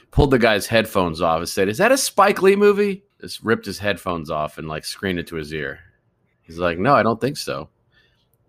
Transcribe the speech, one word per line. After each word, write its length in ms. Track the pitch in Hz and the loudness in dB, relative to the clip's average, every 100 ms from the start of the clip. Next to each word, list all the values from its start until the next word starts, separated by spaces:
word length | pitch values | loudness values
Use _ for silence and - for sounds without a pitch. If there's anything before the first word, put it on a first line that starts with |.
| _ | _
pulled 220 | - 143 | 0 4
the 80 | 131 | 4
guy's 260 | 113 104 - | 4 2 0
headphones 560 | 113 107 101 87 80 | 0 0 0 0 0
off 160 | 85 82 | 0 0
and 100 | 85 | -2
said, 200 | - 95 | -2 -2
"Is 80 | 113 | 2
that 140 | 220 | 2
a 60 | 185 | 2
Spike 440 | - - 196 202 | 0 2 2 4
Lee 140 | 190 202 | 4 6
movie?" 480 | 208 202 208 190 _ _ | 4 4 0 -4 _ _
Just 220 | 90 - | -16 -6
ripped 220 | 101 113 101 | -2 -2 -2
his 140 | 85 | -6
headphones 500 | 101 90 92 87 78 | -4 -4 -4 -6 -4
off 280 | 78 76 - | -4 -6 -8
and, 100 | 78 | -10
like, 180 | 78 - | -10 -10
screamed 340 | - 98 87 | -6 -4 -4
into 160 | 80 82 | -6 -10
his 180 | 73 | -8
ear. 260 | 78 69 69 _ _ _ _ _ _ | -8 -8 -12 _ _ _ _ _ _
He's 160 | - 82 | -16 -4
like, 200 | 87 82 | -4 0
"No, 160 | 117 131 | 2 2
I 80 | |
don't 180 | 107 113 | 2 0
think 160 | 123 - | -4 -6
so." 320 | - 67 78 _ _ _ _ _ _ _ | -8 -10 -10 _ _ _ _ _ _ _